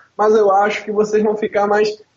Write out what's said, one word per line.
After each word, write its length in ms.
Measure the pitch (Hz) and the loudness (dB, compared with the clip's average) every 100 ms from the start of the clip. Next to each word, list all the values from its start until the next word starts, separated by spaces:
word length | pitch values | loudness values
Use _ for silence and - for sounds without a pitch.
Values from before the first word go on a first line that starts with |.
| _ - | _ -2
mas 160 | 214 | 2
eu 160 | 220 202 | 2 4
acho 340 | 190 208 - | 2 0 -2
que 60 | - | -6
vocês 320 | 208 208 214 | -4 -2 0
vão 140 | 214 208 | -2 -2
ficar 320 | 208 202 202 | -4 -2 0
mais, 280 | 208 214 214 _ | 0 -2 -4 _